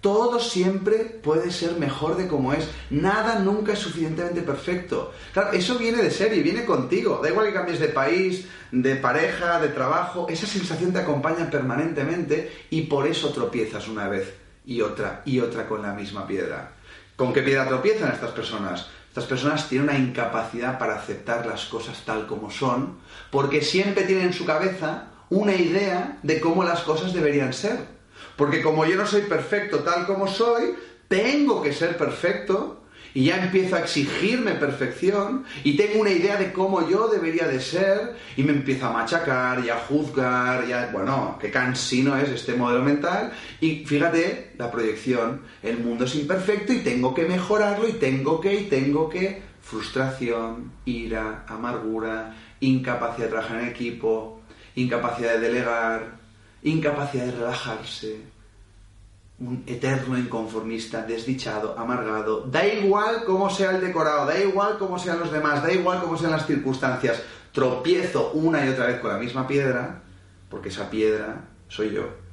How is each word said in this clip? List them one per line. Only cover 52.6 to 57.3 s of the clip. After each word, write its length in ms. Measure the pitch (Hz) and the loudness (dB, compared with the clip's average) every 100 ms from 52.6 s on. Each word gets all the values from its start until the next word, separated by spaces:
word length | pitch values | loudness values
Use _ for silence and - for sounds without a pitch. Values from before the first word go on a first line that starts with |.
incapacidad 680 | 135 131 127 120 117 - 113 | 2 2 2 -2 -2 -2 -2
de 40 | |
trabajar 280 | 110 - 117 | -2 -4 -4
en 80 | 120 | -6
equipo, 720 | 120 120 - 113 110 110 - - - - | -4 -6 -2 0 0 -2 -14 -20 -20 -14
incapacidad 600 | - 127 120 117 117 117 | -2 0 0 -2 -2 0
de 60 | 113 | 2
delegar, 840 | 113 120 120 117 113 110 110 - - - - - 147 | 2 0 0 0 0 -2 -6 -16 -20 -20 -20 -6 0
incapacidad 600 | 160 147 143 139 135 | 2 0 0 -2 -2
de 60 | 123 | -4